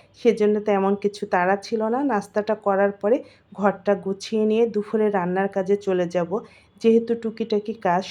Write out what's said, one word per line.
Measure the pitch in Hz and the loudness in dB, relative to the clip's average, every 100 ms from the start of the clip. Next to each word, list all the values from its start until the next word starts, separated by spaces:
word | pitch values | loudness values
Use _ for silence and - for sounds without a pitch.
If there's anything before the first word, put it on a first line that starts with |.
| _ - | _ 0
সেজন্য | 240 220 208 214 208 | 2 4 2 2 2
তেমন | 202 196 202 | 2 2 0
কিছু | 202 - 202 | -2 -4 -2
তাড়া | 185 180 196 - | 0 2 0 -2
ছিল | 226 220 | -4 -2
না। | 247 285 | -2 0
নাস্তাটা | 208 202 214 208 214 208 | -2 -2 -4 -2 -2 0
করার | 190 202 202 | 2 0 0
পরে | 202 269 - _ _ - | 0 0 -2 _ _ -2
ঘরটা | 202 185 - 196 | -2 0 -2 -2
গুছিয়ে | 190 196 - 220 214 | -2 -8 -4 0 2
নিয়ে | 220 233 | 2 2
দুপুরে | 208 202 226 214 202 | 0 -2 0 0 0
রান্নার | 175 185 196 196 | -2 -2 -2 -2
কাজে | 185 202 196 | -2 -2 0
চলে | 185 175 | -2 0
যাব। | 180 175 208 - - _ - | -2 -2 -6 -8 -20 _ -2
যেহেতু | 226 226 226 233 | 2 4 2 -4
টুকিটাকি | 226 226 220 208 208 220 185 | -4 -6 -4 -4 -4 -4 0
কাজ, | 175 190 | 0 -2